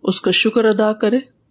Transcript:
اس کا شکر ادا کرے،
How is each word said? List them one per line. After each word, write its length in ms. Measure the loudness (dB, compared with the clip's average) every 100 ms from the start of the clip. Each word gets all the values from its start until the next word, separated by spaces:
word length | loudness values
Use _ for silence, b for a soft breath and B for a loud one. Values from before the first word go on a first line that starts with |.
اس 180 | -4 -2
کا 100 | 0 0
شکر 280 | 0 2 2
ادا 260 | 2 0 0
کرے، 240 | 0 -2 -4 _ _